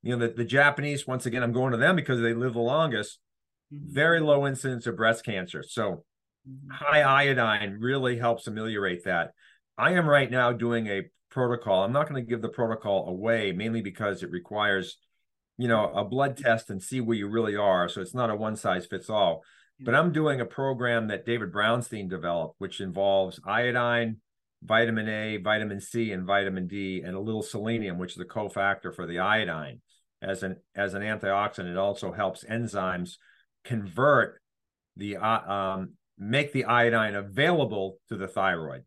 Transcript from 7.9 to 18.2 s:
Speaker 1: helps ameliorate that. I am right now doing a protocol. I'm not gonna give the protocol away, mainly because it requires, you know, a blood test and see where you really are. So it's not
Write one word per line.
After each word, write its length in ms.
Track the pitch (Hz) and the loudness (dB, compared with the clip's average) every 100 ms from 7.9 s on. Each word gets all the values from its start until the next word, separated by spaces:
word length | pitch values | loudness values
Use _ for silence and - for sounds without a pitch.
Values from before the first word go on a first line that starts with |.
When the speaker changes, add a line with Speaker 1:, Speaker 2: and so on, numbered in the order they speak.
| 139 127 120 | 0 0 0
Speaker 1:
helps 300 | 120 117 - | 0 0 -4
ameliorate 560 | 107 110 107 98 90 | -6 -4 -2 -2 -2
that. 300 | 95 87 85 _ _ _ _ - | -2 -2 -2 _ _ _ _ 0
I 180 | 135 | 2
am 140 | 180 156 | 4 6
right 220 | 143 131 | 4 4
now 220 | 127 120 | 2 2
doing 340 | 117 117 117 110 | 2 0 0 0
a 200 | 98 90 _ _ | -4 -6 _ _
protocol. 540 | - 123 120 110 95 | -2 0 0 2 2
I'm 80 | 98 | 4
not 160 | 139 151 | 2 0
gonna 160 | 139 | -4
give 180 | 113 117 | -4 -4
the 60 | 110 | -4
protocol 600 | - 113 110 107 98 87 | -2 -2 0 0 0 0
away, 420 | 90 110 117 104 | -4 2 2 2
mainly 320 | 92 110 113 | -2 -2 -4
because 400 | 98 90 104 92 | -6 -4 -4 -4
it 80 | 90 | -6
requires, 680 | 87 - 104 104 95 90 - _ _ _ _ _ - | -8 -6 0 2 2 -2 -12 _ _ _ _ _ -6
you 80 | 123 | 2
know, 240 | 113 104 | 2 2
a 140 | 98 | 0
blood 320 | 101 127 139 117 | -2 0 0 2
test 340 | 127 113 - | 2 2 0
and 100 | 98 | -10
see 200 | - 131 | -6 -4
where 160 | 113 110 | 0 -2
you 100 | 101 | 0
really 300 | 113 110 101 | 0 0 2
are. 320 | 101 92 87 | 4 4 2
So 120 | - | -2
it's 140 | 90 | -8
not 160 | 127 | -2